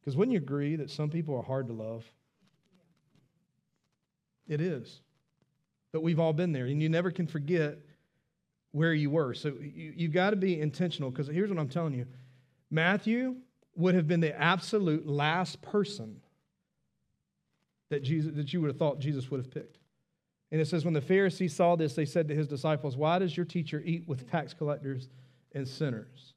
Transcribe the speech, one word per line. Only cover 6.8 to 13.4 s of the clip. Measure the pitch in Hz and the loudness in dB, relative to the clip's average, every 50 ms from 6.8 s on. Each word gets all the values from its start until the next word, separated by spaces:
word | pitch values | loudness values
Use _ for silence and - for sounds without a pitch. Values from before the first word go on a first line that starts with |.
you | 156 160 | 2 2
never | 160 165 180 185 | 2 2 2 0
can | 170 - 175 | 0 -2 -4
forget | 156 - 156 143 143 180 170 151 147 147 - - - - _ _ _ _ _ _ _ _ _ _ _ _ _ _ _ | -4 -4 -6 -2 0 2 2 2 0 -2 -10 -18 -20 -20 _ _ _ _ _ _ _ _ _ _ _ _ _ _ _
where | - 143 160 165 160 | 0 2 4 4 4
you | 156 147 143 | 4 2 2
were. | 143 165 151 127 120 | 2 2 2 2 -2
So | - - 151 135 127 | -4 -4 -4 -6 -4
you, | 151 147 - 156 165 156 147 | -12 -12 -12 -12 -12 -12 -6
you've | 170 165 165 | -4 -2 2
gotta | 147 180 185 202 214 | 2 4 4 4 2
be | 196 185 190 180 156 | 2 2 2 2 2
intentional, | 151 151 - - 180 175 - - 143 131 | 0 -2 0 0 -2 -2 0 -4 -6 -4
'cause | 123 139 143 | -4 -4 -4
here's | 139 151 170 208 208 | -2 0 0 0 0
what | 202 165 | 0 -2
I'm | 151 127 | -2 -2
telling | - 175 165 156 139 | -2 -2 -2 -2 -2
you. | 123 123 - - - - - _ _ _ _ _ _ _ _ | -4 -6 -8 -12 -20 -20 -20 _ _ _ _ _ _ _ _
Matthew | 156 156 160 175 196 208 - 214 226 240 262 262 254 254 | 0 2 4 4 2 2 2 0 0 0 0 -2 -4 -6